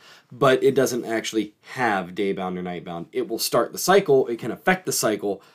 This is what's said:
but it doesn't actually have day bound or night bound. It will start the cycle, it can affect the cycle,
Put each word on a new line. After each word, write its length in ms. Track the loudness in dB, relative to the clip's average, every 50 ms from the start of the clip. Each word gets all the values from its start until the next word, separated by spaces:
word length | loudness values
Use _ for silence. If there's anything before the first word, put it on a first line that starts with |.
| _ -20 -20 -20 _ -14
but 300 | -4 2 4 4 4 4
it 120 | 4 2 4
doesn't 300 | 4 2 0 0 -2 -4
actually 500 | -4 -4 -4 -4 -4 -2 -4 -4 -4 _ _ _ -12 -6
have 400 | -2 0 0 0 0 -2 -4 -4
day 180 | -4 -2 -2
bound 260 | -2 -2 -4 -6 -6 -6
or 40 |
night 220 | -8 -8 -8 -10 -10
bound. 220 | -10 -10 -10 -10 -8
It 160 | -6 -6 -4 -4
will 100 | -4 -4
start 340 | -4 0 0 0 0 0
the 60 | -2 -4
cycle, 480 | 2 4 4 4 6 6 4 4 4
it 120 | 2 -2 -6
can 120 | -6 -8
affect 360 | -8 -2 0 0 0 0 0
the 60 | -4
cycle, 500 | -2 0 0 0 0 0 -2 -4 -4 -6 _ _